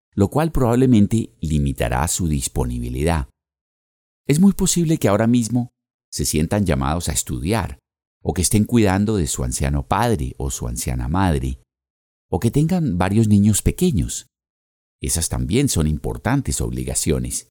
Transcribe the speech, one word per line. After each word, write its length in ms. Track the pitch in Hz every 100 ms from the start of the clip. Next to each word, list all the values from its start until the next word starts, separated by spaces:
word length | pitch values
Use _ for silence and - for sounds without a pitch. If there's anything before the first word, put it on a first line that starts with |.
| _
lo 140 | - 98
cual 240 | 139 160
probablemente 840 | - 123 120 131 117 101 113 113 _
limitará 680 | 78 76 71 65 60 62 78
su 200 | - 85
disponibilidad. 1000 | 73 65 - 62 60 60 64 78 82 67 _ _ _ _ _ _ _ _ _ -
Es 120 | 147
muy 140 | 196
posible 460 | 185 190 - 165 160
que 100 | 117
ahora 180 | 101 113
mismo 440 | 123 110 123 120 _ _ _ _
se 160 | - 71
sientan 400 | 78 80 104 95
llamados 420 | 69 67 82 -
a 40 |
estudiar, 680 | 73 - 64 71 110 85 - _ _ _ _
o 120 | 87
que 80 | 85
estén 220 | 87 107
cuidando 520 | 107 120 101 95 104 107
de 100 | 73
su 180 | -
anciano 420 | 64 62 69 71 69
padre 480 | 98 120 101 64 -
o 140 | 67
su 180 | - 64
anciana 400 | 60 - 64 62
madre, 540 | 85 95 73 65 65 _ _ _ _ _ _ _
o 100 | 92
que 100 | 110
tengan 460 | 139 160 185 151 87
varios 320 | 90 104 110
niños 320 | 104 104 104
pequeños. 680 | - - 180 113 58 - - _ _ _ _ _ _ _
Esas 280 | 67 165 -
también 400 | 65 64 110 143
son 180 | - 76
importantes 760 | 78 64 60 - 139 127 69
obligaciones. 840 | 60 62 64 65 - 69 62 - -